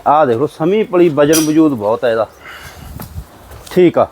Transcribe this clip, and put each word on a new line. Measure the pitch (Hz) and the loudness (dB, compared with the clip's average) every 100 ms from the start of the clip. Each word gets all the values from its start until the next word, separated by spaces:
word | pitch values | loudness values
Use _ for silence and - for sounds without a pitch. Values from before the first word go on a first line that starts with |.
| - | 0
ਆਹ | 147 147 | 2 2
ਦੇਖ | 117 | 0
ਲਓ, | 143 | -4
ਸਮੀ | - 160 214 | -4 -2 -2
ਪਲੀ, | 214 180 170 | 0 2 2
ਵਜਨ | 143 147 160 156 | 2 2 2 2
ਵਜੂਦ | 156 156 | 2 2
ਬਹੁਤ | 127 104 117 123 | 0 -2 -2 -2
ਆ | |
ਇਹਦਾ। | 113 104 - - - - - - - - - - - - - - | -2 -4 -8 -20 -20 -20 -20 -20 -18 -16 -16 -18 -20 -20 -20 -6
ਠੀਕ | - 175 131 | 2 2 2
ਆ। | 107 | -2